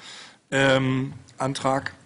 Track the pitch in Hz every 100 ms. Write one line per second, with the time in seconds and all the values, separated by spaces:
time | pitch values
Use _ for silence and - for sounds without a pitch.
0 | - - - _ - 135 135 131 131 131
1 | 135 - - - 135 135 135 135 - -